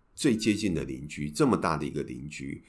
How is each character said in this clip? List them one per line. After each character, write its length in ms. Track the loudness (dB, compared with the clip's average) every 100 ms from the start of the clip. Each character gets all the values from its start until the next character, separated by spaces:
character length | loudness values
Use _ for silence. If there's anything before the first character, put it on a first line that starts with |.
| _
最 240 | 0 2 4
接 160 | 2
近 180 | 2 2
的 120 | 0
邻 240 | -2 -6 -8
居， 240 | -6 -4
这 160 | 2 4
么 100 | 4
大 180 | 2 0
的 80 |
一 60 | -2
个 140 | -4
邻 260 | -4 -8 -10
居， 340 | -10 -10 -10